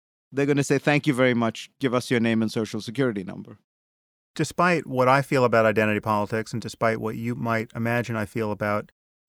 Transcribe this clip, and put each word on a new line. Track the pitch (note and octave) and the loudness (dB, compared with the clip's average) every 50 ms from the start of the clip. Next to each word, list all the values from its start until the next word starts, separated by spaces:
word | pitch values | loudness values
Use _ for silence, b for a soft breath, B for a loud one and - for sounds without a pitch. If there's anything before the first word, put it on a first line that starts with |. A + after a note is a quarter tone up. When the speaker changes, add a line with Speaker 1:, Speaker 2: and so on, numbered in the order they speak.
| _ _ _ _ _ _ | _ _ _ _ _ _
Speaker 1:
They're | - C3+ C#3+ | -4 -2 0
gonna | C#3 D3 C#3+ C3+ | 2 2 2 2
say, | - C#3 C3+ | 2 0 0
"Thank | - D#3 D3 D3 - D3+ | 2 2 2 2 2 0
you | C3 | 0
very | A#2+ C3 B2+ A#2+ | 2 2 2 2
much. | A#2 A#2 A2+ - - - - _ - | 2 0 0 -2 -4 -12 -18 _ -4
Give | C3+ B2+ A#2 | -4 0 0
us | B2 - - | 0 0 2
your | C3+ A#2 | 0 2
name | A2+ A#2 A2+ A2+ | 2 2 2 2
and | A2+ G#2+ | 0 -2
social | - A#2+ A2 - - G#2+ | -2 -4 -6 -4 -6 -8
security | - - A2 C#3 C3+ B2 G#2+ G2+ F2+ | -10 -8 -4 -2 -2 -2 -2 -4 -8
number." | F#2+ F#2+ - A2+ - G#2+ - _ _ _ _ _ _ _ _ _ _ _ _ _ _ - | -10 -12 -14 -14 -16 -20 -20 _ _ _ _ _ _ _ _ _ _ _ _ _ _ -6
Speaker 2:
Despite | - D#3 - - - F3 F3+ F3 D#3 - | -4 -4 -4 0 0 2 2 2 0 -2
what | - C3 B2+ B2+ B2+ | -2 0 2 4 6
I | C3 C#3 | 6 4
feel | C3+ - D3 C3+ B2 | 4 2 2 4 4
about | A#2 A2+ A2+ A2 | 6 6 6 6
identity | A2 G#2 A2 G#2+ G#2+ G#2 G#2 | 6 4 4 2 2 2 0
politics | - A2+ G#2+ G#2 G#2 - A#2 A2 G#2+ - | 0 -2 -2 -2 -2 -2 -4 -6 -6 -6
and | - A2+ | -8 -8
despite | - G#2+ - - A#2 A2+ A2+ A#2 | -8 -8 -6 -2 -2 -2 -2 -2
what | A2+ A2 A2 | -4 -6 -6
you | - A2+ A#2+ A#2+ | -6 -6 -6 -6
might | A#2 B2 A#2 A2+ A2+ A2 - - | -4 -2 -2 -2 -2 -4 -6 -6
imagine | A#2+ A#2 A#2 A#2+ A#2+ A2+ - A2+ A2 | -4 -2 -2 0 0 -2 -2 -4 -4
I | G#2 | -4
feel | - - A#2 A2 G#2+ | -4 -4 -4 -4 -4
about, | G#2 F#2+ G#2+ G#2 G#2 G#2 - - _ _ _ _ _ _ _ | -4 -4 -2 -2 -2 -2 -4 -8 _ _ _ _ _ _ _